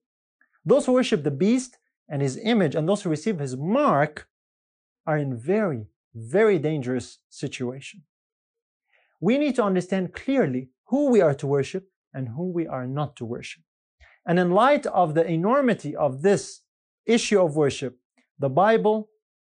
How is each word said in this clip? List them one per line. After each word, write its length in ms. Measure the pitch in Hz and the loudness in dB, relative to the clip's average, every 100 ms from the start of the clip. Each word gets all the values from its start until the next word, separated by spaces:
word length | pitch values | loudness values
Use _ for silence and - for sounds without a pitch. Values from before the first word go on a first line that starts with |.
| _ _ _ _ _ _ | _ _ _ _ _ _
Those 220 | 156 262 254 | 2 2 4
who 80 | |
worship 300 | 254 247 202 | 2 2 0
the 80 | 147 | -2
beast 480 | 135 196 254 254 _ _ _ _ | 0 2 2 -2 _ _ _ _
and 140 | 143 | -4
his 160 | 139 127 | -2 -2
image 380 | - 233 165 160 | 0 2 2 0
and 120 | 156 | -2
those 140 | 202 | -2
who 80 | 180 | -2
receive 300 | 151 220 180 | -4 -2 -4
his 160 | 143 127 | -6 -6
mark 720 | 156 247 285 147 147 - - _ _ _ _ _ _ _ - | -2 0 2 2 0 -4 -20 _ _ _ _ _ _ _ -4
are 100 | 151 | -2
in 180 | 139 120 | -2 -6
very 500 | 127 208 208 123 107 _ _ | -2 -2 0 -4 -10 _ _
very 460 | 113 113 175 220 185 | -16 -2 2 4 4
dangerous 600 | 147 156 123 127 - - _ | 0 -2 -2 -4 -6 -16 _
situation. 720 | - 139 - 123 135 - 208 _ _ _ _ _ _ _ _ _ _ _ _ | -10 -10 -6 -8 -8 -16 -20 _ _ _ _ _ _ _ _ _ _ _ _
We 180 | 165 269 | 0 2
need 180 | 302 247 | 2 0
to 80 | |
understand 500 | 208 185 175 190 180 | 0 0 0 -4 -4
clearly 560 | - - 269 165 127 127 _ _ | -8 -2 0 0 -2 -8 _ _
who 220 | 262 285 | 0 4
we 120 | 233 | 4
are 140 | 165 139 | 4 2
to 120 | 139 | -2
worship 420 | 139 135 - - _ _ | -2 -2 -6 -12 _ _
and 160 | 139 127 | -10 -10
who 220 | 123 185 | -8 -6
we 160 | 175 156 | -4 -6
are 200 | 139 127 | -6 -6
not 280 | 135 143 - | -6 -6 -8
to 80 | 113 | -10
worship. 380 | 120 - - _ _ _ _ _ _ - | -10 -12 -18 _ _ _ _ _ _ 0
And 120 | 170 | 2
in 140 | 175 | 4
light 340 | 190 254 285 - | 4 4 2 0
of 260 | - 175 | 0 0
the 120 | 151 165 | 2 0
enormity 680 | 165 190 269 262 180 147 - | 0 2 2 2 -2 -4 -2
of 260 | 151 131 | -2 0
this 400 | 180 202 - - _ _ _ _ - | 2 0 -2 -16 _ _ _ _ 0
issue 360 | 233 - 202 | 0 2 2
of 140 | 175 147 | 2 2
worship, 420 | 143 - 127 - _ _ _ _ | 0 0 -8 -12 _ _ _ _
the 120 | 139 | -2
Bible 600 | 135 202 226 190 220 214 _ _ _ _ | 2 4 4 2 0 -4 _ _ _ _